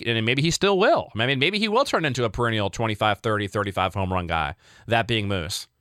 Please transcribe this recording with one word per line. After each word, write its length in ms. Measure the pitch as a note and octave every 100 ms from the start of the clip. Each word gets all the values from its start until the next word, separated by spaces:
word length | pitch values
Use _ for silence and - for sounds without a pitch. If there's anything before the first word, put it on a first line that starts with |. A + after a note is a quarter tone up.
and 220 | - A2+ A2
maybe 160 | C3
he 80 | D#3+
still 260 | D#3+ G3 G3
will. 320 | A3+ E4 - G2+
I 80 |
mean, 140 | A#2+ C#3
maybe 220 | D3 G#3
he 80 | A3
will 160 | A3
turn 200 | C#4 A3
into 200 | D#3 B2
a 60 | A#2
perennial 380 | G2 A#2+ A2 G2
twenty-five, 520 | - A2+ G#2+ G#2+ G#2
thirty, 260 | A#2 G#2+ G2+
thirty-five 480 | G#2+ G2+ F#2+ F#2
home 180 | G2+ F#2
run 140 | F#2 E2+
guy, 300 | E2 D2 - - - -
that 180 | A#2 A2
being 220 | A2+ G2+
Moose. 400 | G2 D#2+ - - _